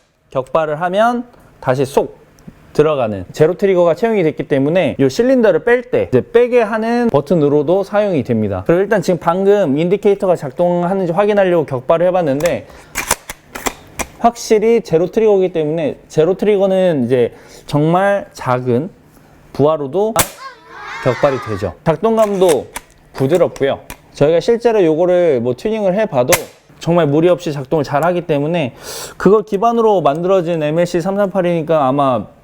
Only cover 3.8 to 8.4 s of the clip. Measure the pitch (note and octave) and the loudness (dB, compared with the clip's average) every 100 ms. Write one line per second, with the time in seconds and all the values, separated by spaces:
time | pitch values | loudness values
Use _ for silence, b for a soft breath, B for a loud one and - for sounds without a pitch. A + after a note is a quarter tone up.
3.8 | E3+ D#3 A3+ G#3+ D#3+ - D3 C#3 C#3 F3+ | 2 2 0 0 0 -2 -2 -2 0 0
4.8 | D3+ G#2 C3+ C3 A#3+ C4 A3 D#3 A#3 B3 | 0 0 0 2 2 4 4 2 2 0
5.8 | A#3+ B2 F#2+ B2 - A#3 A#3+ B3 G#3 A3+ | 0 -2 2 0 2 2 2 2 0 -2
6.8 | A3+ A#3+ A#3 C#3+ - F3+ C#3+ D3 C#3+ F#3 | -2 0 0 0 0 0 2 2 2 0
7.8 | F#3+ G#3 G#3 E3 A#2 A2+ | 0 -2 0 -2 -2 -2